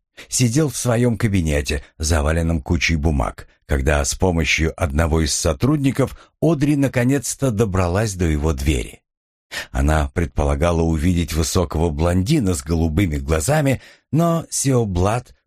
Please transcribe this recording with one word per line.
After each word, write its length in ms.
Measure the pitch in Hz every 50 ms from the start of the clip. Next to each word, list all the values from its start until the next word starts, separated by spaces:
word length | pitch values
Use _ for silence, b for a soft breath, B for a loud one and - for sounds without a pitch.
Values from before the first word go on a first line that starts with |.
| _ _ B B B B
сидел 400 | - - 127 117 117 156 160 135
в 80 | -
своём 400 | - - 123 113 117 123 123 110
кабинете, 640 | 95 120 107 101 92 82 78 73 71 71 - 78 71 B B B B
заваленном 640 | 78 73 85 76 71 76 80 85 82 82 82 78
кучей 360 | - - 87 78 - - 82
бумаг, 520 | 78 73 82 73 67 55 - - - - - _ _ _
когда 380 | - 73 67 64 76 73 73 73
с 100 | - -
помощью 580 | - 95 92 85 82 76 71 - - 80 80 - -
одного 420 | 95 76 69 80 85 76 80 80
из 120 | 80 76 -
сотрудников 840 | - - 85 76 - - 131 156 147 135 135 - - 127 120 B B B B B -
Одри 360 | 143 160 170 135 143 143 151
наконец-то 720 | 139 139 127 - 127 120 127 143 139 - - - - 135 131
добралась 640 | 104 95 117 98 87 95 90 87 87 101 117 107 92
до 120 | 87 90
его 260 | 80 78 73 73 82
двери. 480 | 76 65 69 82 69 60 53 - - - _ _ _ _ _ _ _ _ _ - B B B B
Она 380 | - 65 67 73 78 78 73 69
предполагала 760 | - 87 85 - - - 73 71 71 69 82 87 85 82
увидеть 500 | 82 82 80 76 78 92 87 87 85 78
высокого 580 | 78 80 80 - - 92 87 - - 76 85 85
блондина 640 | 73 73 82 87 90 92 92 120 165 151 104 92 87
с 80 | 76
голубыми 540 | - 80 85 80 82 80 76 90 101 80 73
глазами, 640 | 69 67 71 80 78 - - 151 156 143 135 120 B B B B B B B
но 360 | 131 156 170 170 165 165 - -
Сиоблат 840 | - - - 139 131 120 113 101 87 87 90 104 117 127 - - - _ _